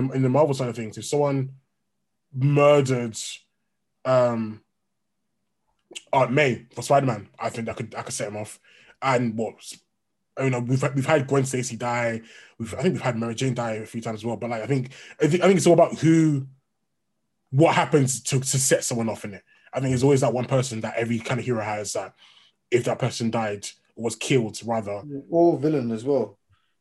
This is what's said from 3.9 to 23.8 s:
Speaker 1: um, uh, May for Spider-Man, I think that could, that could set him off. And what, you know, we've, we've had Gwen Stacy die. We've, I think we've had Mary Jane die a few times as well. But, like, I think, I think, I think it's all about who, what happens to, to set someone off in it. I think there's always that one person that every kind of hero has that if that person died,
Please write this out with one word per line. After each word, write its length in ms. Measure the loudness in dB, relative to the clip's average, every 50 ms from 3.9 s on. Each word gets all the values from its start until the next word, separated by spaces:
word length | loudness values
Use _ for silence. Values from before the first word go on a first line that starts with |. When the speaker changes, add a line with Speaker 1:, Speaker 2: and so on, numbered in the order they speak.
| _ _ -2
Speaker 1:
um, 560 | 2 4 4 4 4 2 0 -4 -6 -8 -12 _ _ _ _ _ _ _ _ _ _ _ _ _ _ _ _ _ _ _ _ _ _ _ _ _ _ -20 -20 _ -2 0
uh, 140 | 0 2
May 400 | 2 2 2 2 2 0 -2 -8 _ -14
for 80 | -10 -2
Spider-Man, 460 | 2 2 4 4 2 -2 -4 -8 -16 _ -8
I 120 | -8 -8
think 160 | -6 -6 -8
that 100 | -8 -8
could, 140 | -10 -10 -12 -10
that 120 | -12 -10
could 100 | -10 -8
set 140 | -8 -8 -8
him 80 | -8
off. 220 | -10 -12 -12 -14 -20 _ _ _ _ _ _ -16 -6 -2
And 340 | 0 0 0 0 0 -2
what, 180 | -4 -6 -6 -8 _ -18 -18 -18 -20 _ _ _ _ _ _ _ _ _ _ -8 -4
you 100 | -2 0
know, 100 | 0 -2
we've, 220 | -2 0 -2 0 0 0 -2
we've 120 | -2 2
had 200 | 4 4 4 4
Gwen 180 | 4 2 2 2
Stacy 320 | 0 -2 -4 -4 -4 -8
die. 460 | -6 -4 -4 -2 -2 -2 -2 -2 -4 -8 -12 -20 -20 -20 -20 _ -12
We've, 140 | -10 -10 -6
I 80 | -2 0
think 120 | 0 0
we've 80 | 0 -2
had 140 | -4 -4 -2
Mary 160 | -4 -6 -4
Jane 200 | -2 -2 -2 -2
die 180 | -2 -4 -4 -4
a 140 | -6 -8
few 140 | -10 -10 -10
times 200 | -8 -8 -8 -6
as 40 | -6
well. 120 | -6 -6
But, 140 | -4 -6 -6
like, 120 | -6 -6 -4
I 40 |
think, 240 | -2 -2 -2 -2 -4 -10 -18 -20 -16 -4 0
I 60 | 2
think, 160 | 2 2 4 4
I 40 |
think 100 | 6 4 6
it's 80 | 6
all 80 | 6 8
about 240 | 8 6 4 4 0
who, 480 | 4 4 6 6 6 4 2 0 -2 -6 -14 _ _ _ _ _ _ _ _ _ _ _ _ _ _ _ _ _ _ -4
what 240 | 2 4 4 4 4
happens 480 | 2 0 2 4 2 2 2 0 -4 -4
to, 160 | -2 -2 -2
to 180 | -2 0 -2 -2
set 260 | 0 2 0 0 0
someone 240 | -2 -4 -4 -4 -4
off 160 | -6 -6 -10
in 100 | -14 -14
it. 80 | -16 _ _ _ _ _ _ -8
I 80 | -4
think 100 | -2 0
there's 140 | 0 2 4
always 160 | 4 4 4 4
that 100 | 2 0
one 140 | -2 -2
person 340 | 0 0 0 0 -2 -6 -6
that 160 | -8 -6 -4
every 220 | -4 -4 -2 -2 -4
kind 200 | -4 -4 -4 -4
of 60 | -2
hero 160 | -4 -4 -4 -4
has 300 | -6 -6 -6 -6 -6 -6
that 220 | -6 -8 -8 _ _ _ _ _ _ _ _ _ _ _ -2
if 140 | 0 0 0
that 140 | 0 -4 -2
person 320 | -2 -4 -4 -2 -4 -2
died, 360 | -2 -2 -2 -2 -6 -6 -10 -14 -16 _